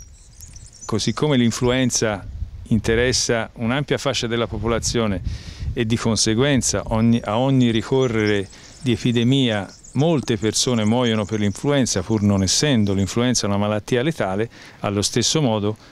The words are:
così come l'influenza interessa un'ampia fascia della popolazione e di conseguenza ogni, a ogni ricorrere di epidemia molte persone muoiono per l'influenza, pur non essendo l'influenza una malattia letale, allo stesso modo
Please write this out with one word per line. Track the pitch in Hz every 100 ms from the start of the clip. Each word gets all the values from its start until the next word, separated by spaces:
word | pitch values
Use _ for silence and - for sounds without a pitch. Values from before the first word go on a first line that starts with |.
| - - - - - - - -
così | - 107 -
come | - 151 131
l'influenza | 117 - 123 127 127 - 113 98 - - - - -
interessa | 113 110 113 127 123 - 117 107
un'ampia | - 117 135 143 135
fascia | 143 120 117
della | 117 113
popolazione | 110 113 113 - 120 110 92 - - - - -
e | - 110
di | 117
conseguenza | 117 107 110 110 143 135 - 101 -
ogni, | 113 117 117
a | - 107
ogni | 135 131 120
ricorrere | 110 - 135 131 110 107 101 95 - - -
di | 127
epidemia | 110 127 120 117 139 123 104 90 - -
molte | 127 160 156 - 107
persone | 107 - - 117 104
muoiono | 120 123 110 101
per | 107
l'influenza, | 104 - 139 143 117 98
pur | 90 110
non | 101 98
essendo | 92 - 151 120 101
l'influenza | 98 95 117 123 117 104
una | 101
malattia | 104 107 - 123
letale, | 143 - 101 95 117 - - -
allo | 110 101
stesso | 98 127 110 160
modo | 135 110 101 107 -